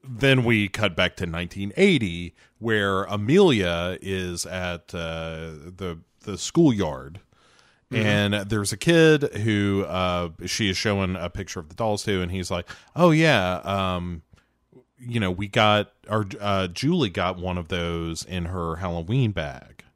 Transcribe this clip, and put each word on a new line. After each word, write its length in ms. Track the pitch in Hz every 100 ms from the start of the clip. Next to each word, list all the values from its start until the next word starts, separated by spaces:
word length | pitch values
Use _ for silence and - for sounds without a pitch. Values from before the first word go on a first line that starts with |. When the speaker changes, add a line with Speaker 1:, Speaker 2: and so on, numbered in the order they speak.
Speaker 1:
then 400 | 131 117 135 131
we 240 | 117 110 101
cut 260 | - 104
back 220 | 85 90 -
to 100 | 90
nineteen 460 | 85 87 101 101 131
eighty, 580 | 202 156 101 85 87 _ _ _
where 460 | 113 107 98 95 92
Amelia 920 | 104 104 180 190 117 90 85 87 92
is 440 | 95 95 90 87 -
at, 480 | 92 90 85 -
uh, 580 | 87 82 82 82 80 80 78 78 90
the, 220 | 92 82 _ _ -
the 120 | 95
schoolyard, 800 | - 170 160 107 82 67 69 87 _ _ _ _ _ _ _
Speaker 2:
Mm-hmm. 140 | 113 107 104 101
Speaker 1:
and 160 | 104 98
there's 220 | 107 101
a 60 | 107
kid 460 | 165 170 160 151 139 -
who, 400 | 110 104 101 98 85
uh, 420 | 92 90 87 87 82 90
she 220 | - 104
is 80 | 90
showing 380 | 110 98 92 92
a 120 | 85
picture 300 | - 92 92
of 80 | 78
the 60 | -
dolls 280 | 110 104 -
to, 160 | 98
and 100 | 87
he's 180 | 92 87
like, 180 | 87 - - _ -
"Oh, 160 | 175
yeah, 440 | 156 160 120 90 90
um, 640 | 87 98 95 90 87 85 _ _ _ _ _ - _ _
you 220 | 123 117
know, 100 | 95
we 180 | 90 101
got, 420 | 120 107 104 101 _ -
or, 160 | 107 101 101
uh, 280 | 101 98 92
Julie 400 | 90 135 180 113
got 280 | 95 90 87
one 200 | 90 90
of 100 | 82
those 560 | 90 85 85 82 80
in 220 | - 90 85
her 320 | 92 82 80
Halloween 540 | 92 85 85 127 117
bag." 520 | 95 73 64 - - _